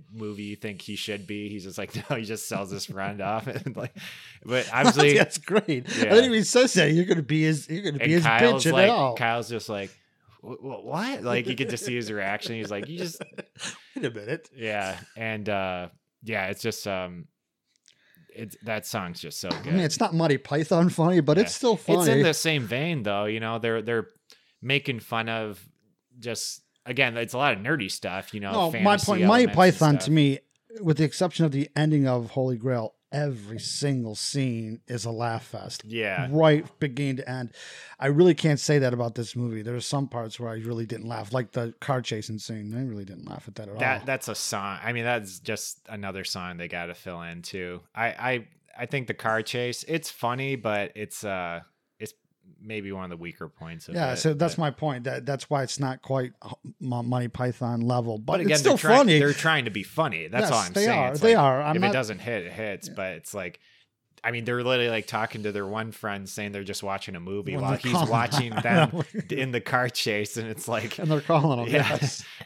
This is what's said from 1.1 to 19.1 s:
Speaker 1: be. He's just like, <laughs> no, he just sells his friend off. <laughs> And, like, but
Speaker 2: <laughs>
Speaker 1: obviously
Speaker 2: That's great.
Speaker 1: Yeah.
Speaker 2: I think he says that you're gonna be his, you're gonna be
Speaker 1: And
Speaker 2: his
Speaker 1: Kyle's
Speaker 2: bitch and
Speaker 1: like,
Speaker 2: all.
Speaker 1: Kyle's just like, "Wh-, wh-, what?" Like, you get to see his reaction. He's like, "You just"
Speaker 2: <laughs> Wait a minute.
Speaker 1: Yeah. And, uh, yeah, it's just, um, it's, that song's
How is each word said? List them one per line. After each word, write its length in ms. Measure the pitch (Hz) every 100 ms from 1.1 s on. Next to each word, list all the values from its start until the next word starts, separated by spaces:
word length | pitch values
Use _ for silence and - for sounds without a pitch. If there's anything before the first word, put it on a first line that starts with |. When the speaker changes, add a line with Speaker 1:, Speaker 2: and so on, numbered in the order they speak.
| 101 92
Speaker 1:
be. 220 | 104 104
He's 160 | 104 92
just 120 | 87
like, 160 | 98 -
<laughs> 140 | -
no, 60 | 131
he 80 |
just 240 | 107 110 -
sells 240 | 101 98
his 140 | 98 -
friend 340 | 95 98 101
off. 240 | 98 110 107
<laughs> 180 | 120 135
And, 100 | 110
like, 200 | 120 - - - - -
but 240 | - 127 123
Speaker 2:
<laughs> 40 |
Speaker 1:
obviously 400 | 117 139 135 147 143
Speaker 2:
That's 200 | - -
great. 300 | - 208 - 135 123 -
Speaker 1:
Yeah. 180 | 214
Speaker 2:
I 80 | 208
think 120 | 254
he 100 | 220
says 300 | 202 240 254
that 180 | 185 151
you're 120 | 160 180
gonna 160 | 170
be 220 | 135 156
his, 260 | 156 156 -
you're 140 | 165
gonna 140 | 202 143
be 40 | 127
Speaker 1:
And 60 |
Speaker 2:
his 100 | 170
Speaker 1:
Kyle's 400 | 151 113 240 135
Speaker 2:
bitch 20 | 160
and 60 |
Speaker 1:
like, 160 | 131 190
Speaker 2:
all. 240 | 233 135 113
Speaker 1:
Kyle's 340 | 117 117 110
just 200 | 117 -
like, 220 | 104 98 - _ _ _ _
"Wh-, 140 | - -
wh-, 240 | 135 139 -
what?" 360 | 147 233 269
Like, 220 | 117 120 123
you 60 | 123
get 140 | 127
to 80 | 120
see 180 | 127 120
his 160 | 110
reaction. 440 | 107 98 107 - 113
He's 160 | 104
like, 160 | 101 101
"You 100 | 170
just" 240 | 180 160 - - - -
Speaker 2:
<laughs> 360 | - - - -
Wait 100 | 156
a 40 |
minute. 380 | 113 104 165 - 127
Speaker 1:
Yeah. 420 | 113 104 95 92 - -
And, 320 | 110 110 104
uh, 420 | 101 95 90 87 - _ _
yeah, 240 | 110 107 95
it's 140 | 101
just, 240 | 117 - 104
um, 400 | 95 92 87 78 _ _ _ _ _ _ _ _ _ _
it's, 220 | - - -
that 220 | 113 107 -
song's 340 | 113 90